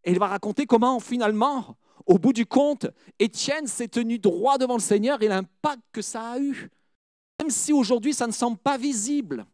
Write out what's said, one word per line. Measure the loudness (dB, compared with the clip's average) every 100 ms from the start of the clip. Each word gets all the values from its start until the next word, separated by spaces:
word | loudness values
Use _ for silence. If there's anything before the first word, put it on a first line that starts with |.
Et | 2
il | 2
va | 2
raconter | -2 -4 -4 4
comment, | 4 4 0
finalement, | -4 -2 0 2 0 -2 -8 -20 _ _ 4
au | 6
bout | 6
du | 2 2
compte, | 4 4 0 -6 _ -20 _
Étienne | -2 -2 -4 -4 -6
s'est | -8 -4
tenu | -2 -2 0
droit | 0 2 0 2
devant | 0
le | -2
Seigneur | 0 2 2 0
et | 0
l'impact | 0 -4 _ -4 -4 _
que | -12
ça | -10 -10 -8
a | -4
eu. | -4 -6 -12 _ _ _ _ _ _ -6
Même | -4
si | -4 2
aujourd'hui, | 2 2 0 0
ça | -2 -4
ne |
semble | -2 -4 -2
pas | -2 -2
visible. | -2 -4 -2 -4 -4 -10 -10